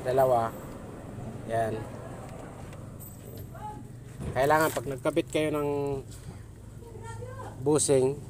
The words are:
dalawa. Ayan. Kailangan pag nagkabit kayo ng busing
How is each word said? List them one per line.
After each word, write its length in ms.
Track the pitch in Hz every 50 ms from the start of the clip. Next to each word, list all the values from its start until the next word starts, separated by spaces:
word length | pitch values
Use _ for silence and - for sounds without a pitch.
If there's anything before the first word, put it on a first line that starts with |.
| -
dalawa. 480 | 127 127 131 135 131 127 117 113 113 110 104 - - - - - - - - - - - - - - - - - 107
Ayan. 320 | 113 113 113 110 107 110 107 - - - - - - - - - - - - - - - - - - - - - - - - - - - - - - - - - - - 831 855 855 - - - - - - - - - - - -
Kailangan 400 | 127 131 143 151 156 160 156 -
pag 100 | 143 117 139
nagkabit 360 | 139 123 - 156 147 165 160 -
kayo 180 | - 156 151 156 151
ng 140 | 147 147 143 143 143 143 139 139 135 131 - - - - - - - - - - - - - - - - - - - - 453 - - - - - - - - - - 127
busing 560 | 139 151 147 - - 143 131 127 131 139 147 - -